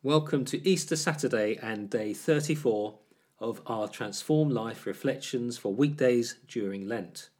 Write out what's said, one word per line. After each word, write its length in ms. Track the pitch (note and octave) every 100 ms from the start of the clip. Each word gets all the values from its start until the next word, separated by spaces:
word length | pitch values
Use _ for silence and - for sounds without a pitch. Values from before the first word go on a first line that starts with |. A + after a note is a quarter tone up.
| C3+
Welcome 380 | D3+ D3+ C#3
to 200 | C3 C#3+
Easter 300 | F#3+ F#3 -
Saturday 640 | D#3 E3+ D#3 B2+ A2+ G#2+ A2+
and 300 | A2+ G#2+ G2+
day 240 | A2+ G#2+
thirty-four 800 | G2 - D3 D3+ D3+ B2+ G#2+ G#2 - _ _ _ _
of 200 | A2 A2 -
our 220 | A2+ G#2
Transform 640 | - G#2 G2 - D3+ D3+
Life 360 | A#2+ A2+ A2 G#2
reflections 720 | F#2+ C3+ - - B2+ A#2+ A#2+
for 160 | G#2
weekdays 640 | G#2 D3 D3 B2+ A#2+ A#2 - -
during 400 | A#2+ G2 G2 G2
Lent. 420 | A2+ F2+ - -